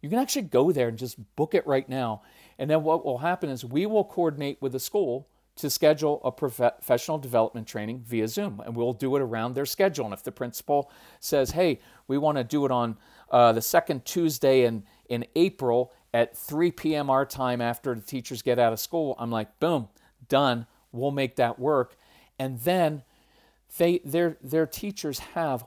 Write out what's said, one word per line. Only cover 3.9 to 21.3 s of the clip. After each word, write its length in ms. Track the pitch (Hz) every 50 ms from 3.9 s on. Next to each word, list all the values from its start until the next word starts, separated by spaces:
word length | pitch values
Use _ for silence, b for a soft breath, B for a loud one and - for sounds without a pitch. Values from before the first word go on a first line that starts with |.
| 220 214 196
coordinate 520 | 208 - - 175 165 147 139 147 143 143 _
with 120 | - 135
the 80 | 123 131
school 480 | - - - 208 190 135 120 131 147 _ _ _ _ _ _ -
to 120 | - 147
schedule 500 | - - - 151 151 139 151 151 147 139 -
a 60 | 127
prof-, 260 | 120 - - 135 120 -
professional 600 | 127 120 - - - - 127 120 - - 156 156
development 500 | 139 127 120 117 113 107 - 117 110 -
training 360 | - 113 107 107 120 127 120
via 220 | 117 120 113 110 110
Zoom, 320 | 113 202 208 202 101 101 -
and 100 | - 117
we'll 160 | 117 117 123
do 240 | 123 104 139 135 131
it 60 | 143
around 320 | 135 117 113 113 110 123 127
their 120 | 135 143
schedule. 400 | 135 - - 196 196 156 143 123
And 80 | 107 101
if 100 | - -
the 80 | -
principal 600 | - - 127 123 - - - - 147 143 139 B B B B B B B
says, 320 | - - - 143 131 -
"Hey, 280 | - 160 185 170 139 - b b b b b b
we 100 | 131 143
wanna 260 | 147 151 147 139 123
do 220 | 117 - 151 143
it 60 | 135
on, 260 | 127 123 120 117 110 - b b b b b b
uh, 240 | - 123 120 117 113
the 80 | 113
second 420 | 113 - - 175 165 - 156 131 -
Tuesday 640 | - - 175 170 160 143 123 - 135 135 131 123
in, 180 | 117 113 113 101 b b b b b
in 180 | 120 117 120 - _
April 580 | 156 170 190 - - 139 123 117 123 123 - b b b b -
at 240 | 117 117 - - -
three 340 | - - 147 151 170 180
P 220 | 165 - - 156 156
M 160 | 147 143 139
our 160 | 131 131 139
time 360 | 131 - - 131 127 123 120
after 340 | 120 117 120 - - 139 123
the 60 | 113
teachers 400 | 104 - - 131 120 - 135 113
get 180 | - 135 123 120
out 140 | 120 117 110
of 80 | 104
school," 340 | - - - 170 160 139 131 -
I'm 140 | 117 117
like, 280 | 117 113 107 110 _ _
"Boom, 260 | - 165 170 143 110 101 b b b b b b 123 _
done. 400 | - 135 143 135 120 117 117 b b b b b
We'll 200 | - 117 131 143
make 260 | 139 139 135 123